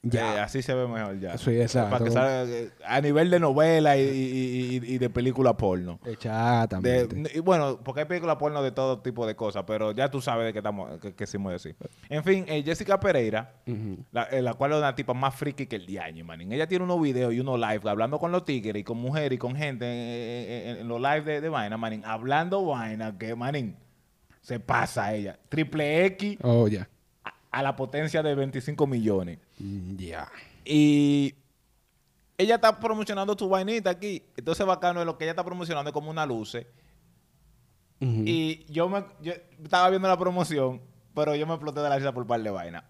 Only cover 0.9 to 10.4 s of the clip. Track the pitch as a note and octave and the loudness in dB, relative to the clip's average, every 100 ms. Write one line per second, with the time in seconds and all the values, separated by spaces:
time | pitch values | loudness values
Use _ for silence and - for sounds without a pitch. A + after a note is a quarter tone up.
0.9 | A2+ G#2 G2 F#2+ E2+ - A#2 A#2 B2+ G#2+ | -4 -6 -6 -6 -2 0 2 4 2 2
1.9 | B2 A#2 A#2+ C3 C3 B2 A#2+ A#2 - E2 | 2 4 4 4 2 -2 -4 -6 -10 0
2.9 | B2+ C#3+ D3 E3+ F3 D#3+ C3+ D#3+ D#3+ D3+ | 2 4 4 6 6 4 6 6 6 6
3.9 | C#3 C3+ C3+ C3 C3 B2+ B2+ B2 B2+ A#2 | 6 4 2 -2 0 -2 -2 -2 -2 -2
4.9 | B2+ B2 A2+ B2 B2+ C3 G#2+ G#2 F#2 F2+ | 0 0 2 0 4 4 4 2 0 -4
5.9 | E2+ B2 A2 A#2+ A2 A#2 A#2+ A2+ F#2+ B2 | -10 -12 -8 -4 0 4 4 2 0 2
6.9 | B2 A#2+ B2+ D3+ D3+ E3+ F3 C#3+ B2 B2 | 2 2 -2 -4 -2 2 4 2 -2 -6
7.9 | C3 D3+ F3 E3 D3 D3+ D3 C3+ B2 C3 | -6 -4 -2 -2 0 0 0 -2 0 0
8.9 | B2 B2+ A#2 A2+ A2 A2 G2+ F#2 G#2+ G#2+ | 0 -4 -4 -4 -2 -4 -4 -4 -2 -2
9.9 | G#2+ C3+ C3+ B2+ A#2 | 0 0 0 -2 -2